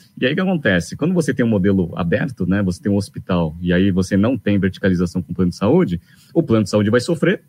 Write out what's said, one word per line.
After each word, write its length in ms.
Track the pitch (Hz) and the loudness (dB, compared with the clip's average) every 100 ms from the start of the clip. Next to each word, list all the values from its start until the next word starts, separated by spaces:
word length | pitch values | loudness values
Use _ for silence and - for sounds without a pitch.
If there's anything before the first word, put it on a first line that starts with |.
| _ - | _ -4
E 120 | 127 | -2
aí 60 | |
o 20 | 170 | 0
que 60 | |
acontece? 540 | 190 175 113 90 - - | -2 0 0 0 -2 -4
Quando 200 | 165 175 | -2 0
você 180 | 147 | 0
tem 100 | 123 | 0
um 60 | 117 | 2
modelo 420 | 107 98 95 85 - | 2 2 2 0 -2
aberto, 500 | 87 82 82 - 87 | -2 -2 -2 -4 -2
né, 160 | 98 | 0
você 180 | 95 85 | 0 -2
tem 120 | 104 | -2
um 60 | 101 | -2
hospital, 600 | 98 - - 87 82 82 | -2 -8 -4 -2 -2 -2
e 140 | 87 | 0
aí 160 | 87 98 | 2 2
você 260 | 92 90 98 | 0 0 2
não 220 | 110 127 | 2 0
tem 220 | - 101 | 0 0
verticalização 640 | 92 - 98 90 90 92 | 0 -2 0 0 -2 -4
com 80 | - | -6
o 40 | 87 | -2
plano 140 | 90 | -2
de 80 | - | 0
saúde, 420 | 98 170 170 87 - - - - | 2 2 2 -2 -8 -20 -6 -2
o 80 | |
plano 220 | 156 110 104 | 2 2 2
de 40 | |
saúde 220 | 107 104 | 2 2
vai 80 | 120 | 2
sofrer, 420 | 147 165 170 208 | 0 0 0 0